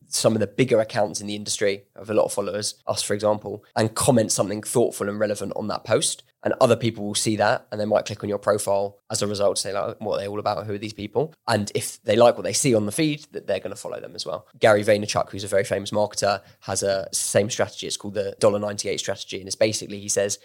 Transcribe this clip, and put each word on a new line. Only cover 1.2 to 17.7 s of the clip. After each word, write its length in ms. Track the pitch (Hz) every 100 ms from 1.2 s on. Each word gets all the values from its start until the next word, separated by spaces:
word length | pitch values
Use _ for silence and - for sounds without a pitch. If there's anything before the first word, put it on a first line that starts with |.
in 60 | 101
the 80 | 104
industry, 480 | 104 - 104 98 - -
have 140 | 98
a 40 |
lot 120 | 107 -
of 80 |
followers, 420 | - 98 101 107 - -
us 160 | 107
for 120 | -
example, 500 | 104 104 104 104 101 - -
and 180 | 110 -
comment 360 | - 123 107
something 300 | - 104 107
thoughtful 460 | 101 127 117 - 101
and 120 | 104
relevant 340 | 107 104 98 -
on 120 | 104
that 180 | - -
post. 380 | 113 160 - _ _
And 100 | - -
other 140 | 123 113
people 300 | 120 110 104
will 100 | 104
see 220 | - 104
that, 280 | 104 127 -
and 100 | 107
they 40 | 107
might 200 | 107 -
click 180 | 107
on 60 | 104
your 80 | 101
profile 600 | - 104 - 98 101 - _
as 120 | 113
a 60 | 104
result 280 | 101 98 -
to 60 |
say, 120 | 101
like, 260 | 98 90 -
"What 160 | 107 87
are 40 |
they 80 | 101
all 120 | 104
about? 280 | 104 98 107
Who 60 |
are 40 | 101
these 160 | 107
people?" 400 | 107 104 - 156 - -
And 240 | 110 101
if 280 | - - -
they 120 | - 107
like 200 | 120 110
what 80 |
they 100 | 90
see 220 | 104 143 113
on 100 | 104
the 60 |
feed, 340 | - 156 147 -
that 160 | 90 -
they're 120 | 98
gonna 160 | 95 101
follow 240 | - -
them 160 | - -
as 120 | -
well. 180 | 80 - -
Gary 240 | 117 107
Vaynerchuk, 480 | 104 104 104 - -
who's 120 | 98
a 40 | 101
very 160 | 98
famous 260 | 101 101 98
marketer, 520 | 104 104 - 101 101 - _
has 220 | - 98
a 240 | 101 98 -
same 380 | - - 110 101
strategy. 380 | - 98